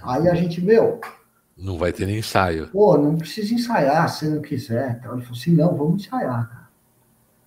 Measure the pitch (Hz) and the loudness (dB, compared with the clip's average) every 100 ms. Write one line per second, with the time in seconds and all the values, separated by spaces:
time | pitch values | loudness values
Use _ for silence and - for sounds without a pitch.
0 | 123 139 175 170 175 180 180 226 - - | -6 0 2 2 0 0 4 4 4 0
1 | - - _ _ _ - 95 85 87 - | -10 -18 _ _ _ -12 -6 -2 -2 0
2 | 95 107 110 104 92 80 76 196 208 147 | -2 -2 0 2 2 0 -2 4 4 6
3 | 147 165 - 220 208 233 240 214 135 156 | 2 0 -4 -6 -4 -2 -2 0 2 2
4 | 139 - 151 151 - 127 - 113 135 117 | 0 -2 -4 -4 -4 -8 -4 -4 -4 -6
5 | 117 123 123 - 170 160 170 156 151 202 | -8 -10 -10 -6 2 4 4 2 0 -2
6 | - 254 165 120 117 - - _ _ _ | -4 -6 -4 -4 -6 -10 -20 _ _ _
7 | _ _ _ _ | _ _ _ _